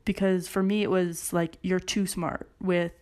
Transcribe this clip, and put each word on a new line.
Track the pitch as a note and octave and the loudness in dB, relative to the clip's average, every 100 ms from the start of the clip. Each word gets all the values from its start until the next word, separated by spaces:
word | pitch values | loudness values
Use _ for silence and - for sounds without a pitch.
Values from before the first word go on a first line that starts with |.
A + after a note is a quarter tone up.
because | - G3 G3 F#3 F3+ | -4 2 2 2 0
for | G3 | 0
me | F#3+ G#3 | 2 2
it | G#3 | 2
was | F#3 F3 E3+ - | 2 0 -4 -2
like, | F3 E3 - | -2 -2 -4
"You're | F#3 F#3 | -2 -2
too | - G#3 F#3+ | 0 -2 -2
smart," | F3+ E3 - - _ | -2 -4 -6 -10 _
with | F#3 F3 E3+ - | 0 0 0 -6